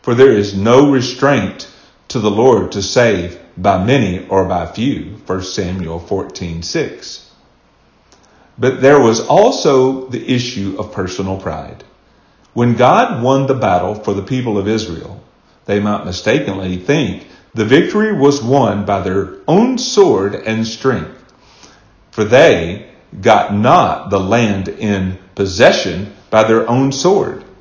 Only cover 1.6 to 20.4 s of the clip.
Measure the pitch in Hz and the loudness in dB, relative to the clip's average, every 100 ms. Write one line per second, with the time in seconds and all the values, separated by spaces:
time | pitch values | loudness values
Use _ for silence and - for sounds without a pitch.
1.6 | - _ _ _ _ 127 104 101 131 110 | -20 _ _ _ _ -2 0 2 4 4
2.6 | 85 101 92 127 117 95 87 - - - | 0 -6 -2 2 2 0 -4 -12 -20 -2
3.6 | 95 92 101 139 101 87 - 95 90 90 | 0 0 2 2 0 -4 -2 -2 0 -4
4.6 | 82 - 127 - - - - 95 92 - | -6 -4 -4 -4 -10 -16 -8 -8 -6 -8
5.6 | 87 92 80 82 - 98 - - 87 82 | -6 -6 -8 -10 -6 -6 -6 -10 -10 -10
6.6 | 85 - - - - - _ _ _ _ | -6 -6 -6 -10 -18 -20 _ _ _ _
7.6 | _ _ _ _ _ _ _ _ _ - | _ _ _ _ _ _ _ _ _ -4
8.6 | 127 - 131 147 117 - - 160 233 269 | -2 2 6 6 4 0 2 4 4 2
9.6 | 160 135 131 135 - 117 - 123 123 - | 2 2 2 -2 -8 -10 -4 -4 -4 -8
10.6 | 98 95 104 - 92 - 95 92 - - | -8 -8 -10 -8 -8 -6 -6 -6 -8 -10
11.6 | - - - _ _ _ _ _ _ 117 | -12 -18 -20 _ _ _ _ _ _ -2
12.6 | 120 113 123 196 254 156 120 135 135 127 | 0 4 4 4 0 -2 0 0 0 0
13.6 | 104 90 90 104 - 98 95 131 123 104 | 2 0 -2 -6 -6 -6 -4 -6 -2 -4
14.6 | 98 110 107 80 - - _ _ _ _ | -2 -4 -4 -12 -14 -20 _ _ _ _
15.6 | - 101 104 104 90 92 - - 147 95 | -4 -2 -2 -4 -6 -6 -2 0 -2 -6
16.6 | 92 90 - 156 107 85 - - _ 113 | -6 -6 -2 -2 -2 -6 -16 -20 _ -6
17.6 | 107 143 170 208 214 180 143 139 113 139 | 2 2 2 0 -2 2 2 2 0 2
18.6 | 110 101 95 98 92 95 87 - - 180 | 2 -2 -2 -2 -2 -4 -4 -8 0 2
19.6 | 247 247 - - 180 101 101 101 | 2 -2 -2 4 4 4 0 -4